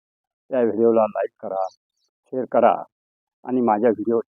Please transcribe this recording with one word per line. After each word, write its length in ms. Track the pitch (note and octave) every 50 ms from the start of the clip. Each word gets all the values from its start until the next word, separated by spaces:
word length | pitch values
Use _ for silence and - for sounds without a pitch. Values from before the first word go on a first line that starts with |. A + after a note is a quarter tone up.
| _ _ _ _ _ _ _ _ _ -
या 100 | C3 B2+
व्हिडिओला 440 | A#2 A2 G2+ G#2+ A#2 A#2 A2+ A2 G#2+
लाईक 240 | G#2 G2 F#2+ G2+ - _ -
करा, 240 | A2 G2 F#2 F#2+ F#2 F#2 _ _ _ _ _ _ _ _ _ _ _ - C3
शेअर 120 | C3 A#2 -
करा 220 | - A#2+ A#2 G#2+ E2+ D#2 D#2+ _ _ _ _ _ _ _ _ _ _ _ -
आणि 160 | B2+ B2+ B2+
माझ्या 280 | A#2+ A2 G#2+ G#2 A2+ A#2+
व्हिडिओ 300 | G2+ G#2 G#2 A2+ A#2 A#2 -